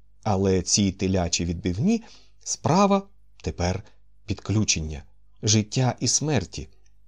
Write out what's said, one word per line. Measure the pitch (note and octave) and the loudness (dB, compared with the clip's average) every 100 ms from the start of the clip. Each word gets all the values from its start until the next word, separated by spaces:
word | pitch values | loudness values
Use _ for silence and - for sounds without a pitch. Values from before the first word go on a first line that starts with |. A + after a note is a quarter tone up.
| - - | -20 -8
Але | A2+ F#2+ G2 F#2+ | -2 2 2 2
ці | F2+ - G2 | 2 2 2
телячі | F2+ F#2+ F#2+ F2 - F2 | 0 0 0 0 -2 -4
відбивні — | F2 F#2 F2+ F3 A3+ - - - - | -2 -4 -2 0 0 -4 -20 -20 -18
справа | - - - E3+ G3+ G3 G3 - - - | -12 -4 0 4 4 2 -2 -14 -20 -10
тепер | - - F2+ F#2 - - - - - | -8 -2 -2 -2 -8 -20 -20 -20 -8
підключення. | G#2 - G#2 G2+ - D2+ D2+ - - - - | -8 -2 0 2 0 -4 -10 -14 -20 -20 -6
Життя | A2 A2 G#2 - B2+ - | 2 2 2 0 0 0
і | B2 | -2
смерті. | - D3 C3+ E2+ - - - - - | -2 0 -2 -2 -10 -14 -18 -20 -20